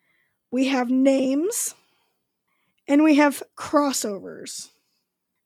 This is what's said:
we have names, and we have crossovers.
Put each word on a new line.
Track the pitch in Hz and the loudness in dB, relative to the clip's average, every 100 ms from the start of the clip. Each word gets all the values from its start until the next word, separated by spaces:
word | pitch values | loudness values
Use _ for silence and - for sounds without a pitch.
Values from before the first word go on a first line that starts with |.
| _ _ _ _ _ | _ _ _ _ _
we | 247 269 | -2 0
have | 269 247 | 0 0
names, | 262 269 269 254 277 370 466 - - _ _ _ _ _ _ _ _ _ _ - | 2 2 2 0 -2 -2 -4 -8 -10 _ _ _ _ _ _ _ _ _ _ 0
and | 285 | 2
we | 311 285 | 4 6
have | 294 - - - | 4 0 -12 -16
crossovers. | - 294 285 254 220 196 180 160 - - - _ _ _ _ _ _ _ | -2 0 0 -2 -6 -8 -12 -16 -16 -16 -18 _ _ _ _ _ _ _